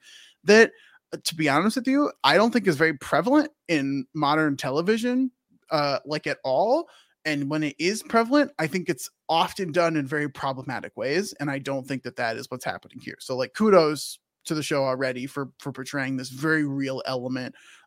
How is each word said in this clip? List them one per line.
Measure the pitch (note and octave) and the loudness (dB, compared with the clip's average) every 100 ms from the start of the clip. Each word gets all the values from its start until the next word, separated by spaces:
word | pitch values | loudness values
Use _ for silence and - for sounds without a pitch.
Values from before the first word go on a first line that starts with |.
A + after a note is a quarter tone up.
| - - - _ D#3 | -18 -20 -20 _ 6
that, | G#3+ A3+ - _ _ _ | 8 8 4 _ _ _
uh, | D#3 | -8
to | - D#3+ | -8 -2
be | D3+ | 2
honest | C#3 G3 A#3+ | 4 2 0
with | B3 | 0
you, | C4+ D4 - | 2 2 2
I | C3+ E3 | 4 6
don't | A3+ | 4
think | A#3 F#3 | 2 2
is | C#3+ | 2
very | D#3+ D3 | 2 0
prevalent | - C#3+ F#3 D4 D4 - - | -2 0 4 2 2 -6 -2
in | D#3+ C3+ C#3 B2+ D#3 | -2 0 -4 -6 -2
modern | D3 D3+ D#3 C#3 | 2 2 2 0
television, | C#3 C#3 E3+ A3+ A#3+ B3 C4 - _ _ _ | -2 -2 0 0 0 0 -2 -4 _ _ _
uh, | D#3+ C#3+ C#3 C3 | 0 0 -2 -2
like, | D3+ D3+ | -6 -4
at | C#3+ | -4
all. | C3+ C3 G3+ D4 E4+ - _ _ | 0 2 2 2 0 -14 _ _
And | D#3 D3 C#3 | -4 -2 -2
when | D#3 | -2
it | D3+ - | -2 -2
is | E3 A3 | -2 -2
prevalent, | - A3+ A#3 C#4+ C#4 - | 0 0 4 2 2 -2
I | D#3 | -2
think | F#3 E3+ | -2 -4
it's | - - _ - | -6 -6 _ -2
often | D#3+ F3 - F#3 | 0 0 -2 -4
done | D#3 E3+ D#3+ | 0 0 0
in | C3+ | -2
very | D3+ D3 | -4 -4
problematic | - C#3 C3 C3 A#2+ - - | -6 -6 -6 -8 -8 -10 -6
ways. | A#2 D#3 G3+ - | -2 -2 -4 -6
And | C#3+ | -6
I | C#3 | -6
don't | C3+ C#3 C3 | -6 -6 -6
think | C3+ | -8
that | B2 B2 | -8 -6
that | A#2 A2+ | -4 -4
is | B2+ | -8
what's | B2+ - | -10 -8
happening | F2+ - C3 | -8 -12 -16
here. | - - | -16 -16
So, | - C3 | -8 -6
like, | B2 | -6
kudos | - G#3+ F#3+ D#3 D3 - - _ _ - | 0 6 6 6 0 -8 -14 _ _ -6
to | D#3 | -6
the | |
show | C#3 C#3+ | -2 -2
already | C3+ B2+ C3+ B2+ C3+ | 0 -2 -4 -4 -8
for, | - C#3 _ | -8 -10 _
for | - | -12
portraying | C3 C3 C#3+ C3 C3 | -10 -8 -6 -4 -4
this | C3 | -8
very | C3 D#3 D#3 D3 | -6 0 0 0
real | C#3 C3+ C3 - | -2 -4 -4 -4
element | C3 B2 B2+ B2+ - - - | -4 -4 -6 -8 -12 -20 -20